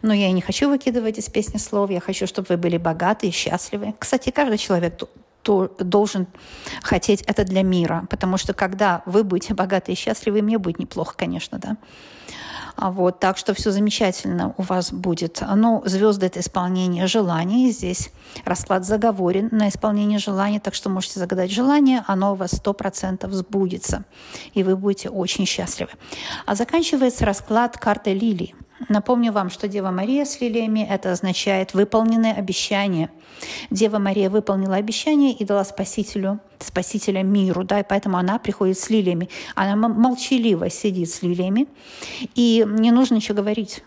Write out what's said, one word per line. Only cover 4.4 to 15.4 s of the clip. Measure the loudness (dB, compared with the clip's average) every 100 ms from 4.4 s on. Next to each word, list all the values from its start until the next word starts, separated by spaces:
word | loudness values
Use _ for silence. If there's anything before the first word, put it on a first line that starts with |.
| 0 0
человек | 0 0 0 -4
д-, | -16 -16 _ _
то | 0 2 0 -4
должен | 0 2 2 0 -6 -8 -20 -16 -12 -10
хотеть | -2 0 2 0
это | 2 0
для | 2 2
мира, | 2 2 2 0 -4
потому | -4 -2 -2
что | -2
когда | -2 -2 2 2 2 2
вы | 2
будете | 2 0 -2
богаты | -2 0 0 -2
и |
счастливы, | -6 -4 -2 0 0
мне | 2 0
будет | -2 -4
неплохо, | -6 -6 -8 -4
конечно, | -6 -4 -8 -10
да. | -8 -8 -10 -20 -20 -20 -18 -16 -14 -14 -12 -4
А | -4
вот, | 2 0 4
так | 0 0
что | -2
все | -2 0
замечательно | 2 0 2 0 0 -4 -2 -4 -4
у |
вас | -2 -2 -2
будет. | -4 -2 -2 -2 -6